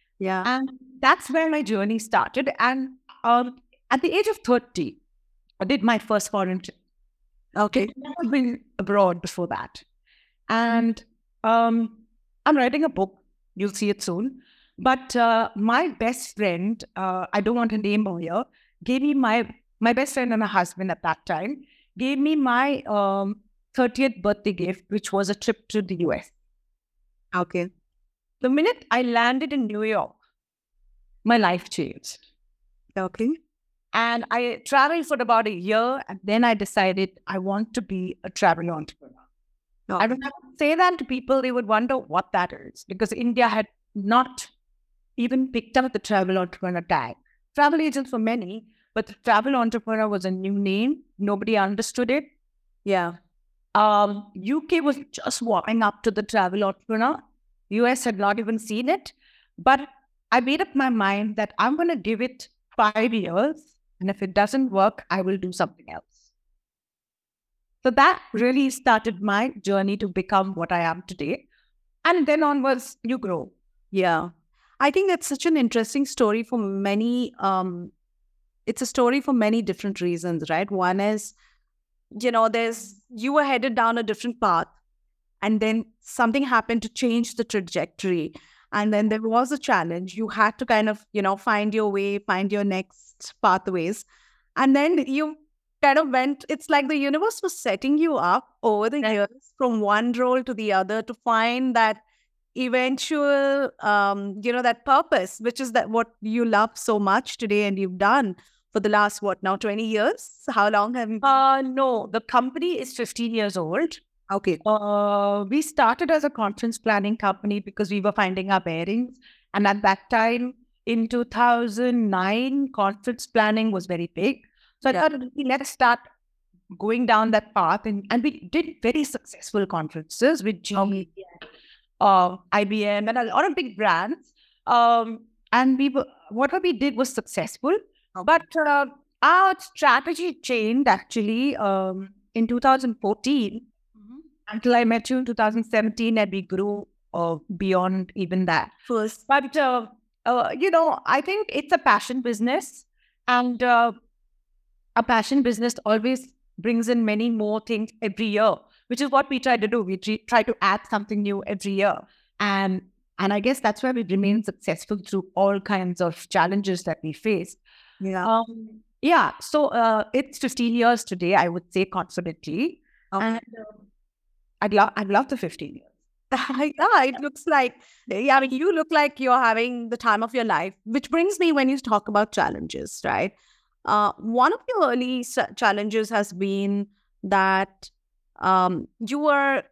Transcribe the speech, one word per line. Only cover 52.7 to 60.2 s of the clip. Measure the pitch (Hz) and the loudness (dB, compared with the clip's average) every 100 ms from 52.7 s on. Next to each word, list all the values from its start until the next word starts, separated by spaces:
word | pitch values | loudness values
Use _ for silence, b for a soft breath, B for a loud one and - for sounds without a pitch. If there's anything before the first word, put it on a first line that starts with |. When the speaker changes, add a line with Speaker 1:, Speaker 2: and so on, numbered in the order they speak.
| _ | _
Speaker 1:
Yeah. | 202 185 170 175 _ _ _ _ _ | -2 -2 -2 -8 _ _ _ _ _
Speaker 2:
Um, | 208 214 208 208 208 - 185 | 2 4 6 4 0 -10 -10
U | 196 302 311 | -2 -2 2
K | 330 | 2
was | 285 277 - | 2 0 -6
just | - - - | -8 -6 -4
warming | 233 185 - 226 | 0 0 2 2
up | 208 - | 2 0
to | 226 | -2
the | 208 | -2
travel | 208 214 180 202 | -2 0 0 0
entrepreneur. | 196 - - 220 247 - _ _ _ _ - | -2 -4 -6 0 0 -2 _ _ _ _ -6
U | 214 240 | 0 2
S | 254 | 2
had | 240 196 | -2 0
not | 202 208 | 0 0
even | 220 226 | -4 -6
seen | 220 214 254 | -4 -4 -2
it. | 370 - _ b b b - | -2 -4 _ b b b -2
But | 254 269 294 _ _ _ | 2 2 0 _ _ _